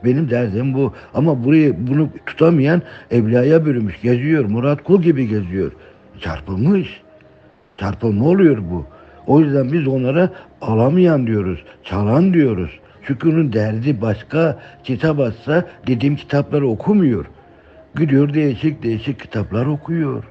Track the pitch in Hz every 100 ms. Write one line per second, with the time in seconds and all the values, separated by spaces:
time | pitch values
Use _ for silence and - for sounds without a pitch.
0 | 120 131 156 120 120 98 135 131 135 -
1 | - - 160 135 120 156 151 87 123 143
2 | 156 - - - 160 170 139 175 - -
3 | - 120 110 123 131 160 156 123 107 82
4 | 117 123 143 160 107 113 131 147 - 190
5 | 170 139 120 107 90 95 78 - - -
6 | - - - 80 76 95 139 196 160 -
7 | _ - - _ - _ _ - 95 90
8 | 117 101 139 190 175 120 87 87 71 -
9 | - - - 143 151 139 127 165 135 131
10 | 127 151 185 - - - - 110 123 175
11 | 180 151 120 107 92 87 - - - 95
12 | 104 131 190 175 139 95 82 - - -
13 | - 127 165 160 151 110 107 110 131 123
14 | 113 104 - 151 165 - - - - 123
15 | 160 147 123 110 - 165 175 - - 123
16 | 139 147 - 143 143 147 139 110 - 208
17 | 160 104 71 - - - - - - -
18 | 156 135 143 147 147 120 156 143 113 113
19 | - 123 - 110 101 104 127 147 156 165
20 | 147 120 107